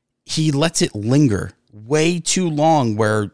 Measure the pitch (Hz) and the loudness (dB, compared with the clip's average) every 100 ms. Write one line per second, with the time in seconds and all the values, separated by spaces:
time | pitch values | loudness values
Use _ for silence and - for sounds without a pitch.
0 | _ _ - - 156 139 160 - 175 107 | _ _ -10 -2 0 0 0 -2 -4 -4
1 | 107 143 143 95 90 - _ 104 110 151 | 0 2 4 2 -6 -12 _ -18 -4 0
2 | 165 175 - 190 175 147 156 156 120 107 | 0 -2 -2 -2 -2 0 2 2 0 0
3 | 107 107 104 | 0 0 -4